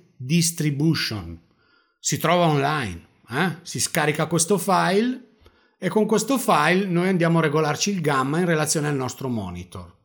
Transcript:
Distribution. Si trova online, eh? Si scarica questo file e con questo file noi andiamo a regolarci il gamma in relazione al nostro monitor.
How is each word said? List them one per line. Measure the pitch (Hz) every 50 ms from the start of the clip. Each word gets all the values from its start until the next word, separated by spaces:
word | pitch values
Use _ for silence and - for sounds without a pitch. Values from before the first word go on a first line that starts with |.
| _ _ _
Distribution. | _ 127 131 165 170 170 170 170 - 151 151 139 135 156 165 147 - - - 113 101 85 85 82 - _ _ _ _ _ _ _ _ _ _ _ _
Si | - - 147
trova | 139 - 160 180 180 175
online, | 160 147 139 139 147 156 147 120 95 85 82 - _ _ _ _ -
eh? | 120 147 185 175 147 170 -
Si | - - 127
scarica | - - - 165 147 151 147 165 151
questo | 160 170 165 - - 202
file | 175 - 196 180 175 165 170 190 208 240 254 254 - - _ _ _ - - _ _ _ _ _
e | _ 196 170
con | - 214 208
questo | 214 220 202 214 - 277
file | 233 - 214 175 147 147 165 180 190 208
noi | 185 170 175 180 190
andiamo | 190 165 170 170 165 165
a |
regolarci | 165 147 143 160 156 147 143 - - 202
il | 202 175
gamma | 147 151 139 127 127 139 151 170
in | 185
relazione | 175 160 151 151 156 - 160 147
al | 147 143
nostro | 131 131 117 - - 135 127
monitor. | 117 110 95 90 87 90 87 - - 92 87 85 - _